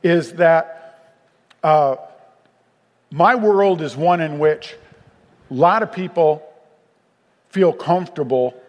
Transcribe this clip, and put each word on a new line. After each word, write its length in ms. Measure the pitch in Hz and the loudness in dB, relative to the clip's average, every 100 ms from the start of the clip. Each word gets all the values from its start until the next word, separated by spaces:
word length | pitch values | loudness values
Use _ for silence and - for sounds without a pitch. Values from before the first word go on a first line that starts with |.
is 300 | 180 170 160 | 2 0 -2
that, 800 | 165 170 165 - - - _ _ _ _ _ _ _ | 0 2 2 0 -16 -20 _ _ _ _ _ _ _
uh, 320 | 156 151 143 131 - - _ _ _ _ _ _ _ _ _ | 0 2 2 -4 -12 -20 _ _ _ _ _ _ _ _ _
my 240 | 143 185 | 0 2
world 480 | 247 214 196 202 175 | 2 2 2 2 0
is 140 | 151 120 | -6 -2
one 240 | 170 175 | 0 0
in 180 | 156 147 | -2 0
which 380 | 151 151 - - - _ _ _ _ _ _ | 0 0 -8 -20 -20 _ _ _ _ _ _
a 40 | |
lot 280 | 131 165 214 | 0 0 2
of 80 | 147 | -4
people 500 | - 185 170 156 151 - _ _ _ _ _ _ _ _ _ _ | -8 -6 0 0 0 -8 _ _ _ _ _ _ _ _ _ _
feel 240 | 190 180 | 0 0
comfortable 840 | - - 180 175 - 131 131 123 - | 0 -2 -2 -4 -8 -2 -2 -2 -6